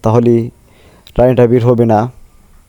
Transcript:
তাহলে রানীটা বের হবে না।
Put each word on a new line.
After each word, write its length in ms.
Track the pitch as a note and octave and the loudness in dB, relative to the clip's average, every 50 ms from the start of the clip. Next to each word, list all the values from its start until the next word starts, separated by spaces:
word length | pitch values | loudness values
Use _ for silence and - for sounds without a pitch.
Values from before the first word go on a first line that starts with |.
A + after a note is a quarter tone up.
তাহলে 480 | - A2+ A2 A#2+ A#2 A#2+ A#2 A#2 A2+ B2 - _ _ _ _ _ _ - _ _ _ - - | -4 -2 0 0 0 0 0 -2 -4 -6 -12 _ _ _ _ _ _ -20 _ _ _ -10 -4
রানীটা 300 | - A#2+ B2+ B2+ A#2+ B2 | -2 0 0 2 0 0
বের 180 | A2+ A#2+ B2 A2+ | 2 0 0 0
হবে 200 | B2 B2 A2+ A#2+ | 0 0 0 0
না। 260 | A2+ A2 G#2 A2+ B2+ - - - - _ _ - _ _ - _ | 0 0 -2 -2 -4 -10 -18 -20 -20 _ _ -20 _ _ -20 _